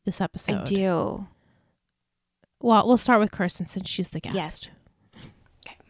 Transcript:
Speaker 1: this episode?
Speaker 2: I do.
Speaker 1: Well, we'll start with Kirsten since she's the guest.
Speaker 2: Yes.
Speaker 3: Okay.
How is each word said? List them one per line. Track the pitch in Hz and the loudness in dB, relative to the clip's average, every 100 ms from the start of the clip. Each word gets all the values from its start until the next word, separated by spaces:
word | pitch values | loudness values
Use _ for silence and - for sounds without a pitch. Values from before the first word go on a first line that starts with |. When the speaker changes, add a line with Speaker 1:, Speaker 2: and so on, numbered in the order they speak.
| - | -6
Speaker 1:
this | - | -4
episode? | 190 - - 202 | -4 -4 -4 -4
Speaker 2:
I | |
do. | - 196 190 170 - - 196 _ _ _ _ _ _ _ _ _ _ _ _ _ | -2 0 2 0 -2 -6 -12 _ _ _ _ _ _ _ _ _ _ _ _ _
Speaker 1:
Well, | 233 220 220 | 4 4 6
we'll | 247 | 4
start | - 226 | 6 4
with | 214 | 4
Kirsten | - 180 - 170 | 0 -4 -4 -8
since | 185 185 | -8 -6
she's | - 180 | -6 -6
the | 165 | -6
guest. | - 190 | -6 -6
Speaker 2:
Yes. | 160 - - - _ _ _ - - - _ _ - | -4 -8 -12 -16 _ _ _ -20 -20 -20 _ _ -20
Speaker 3:
Okay. | - _ | -20 _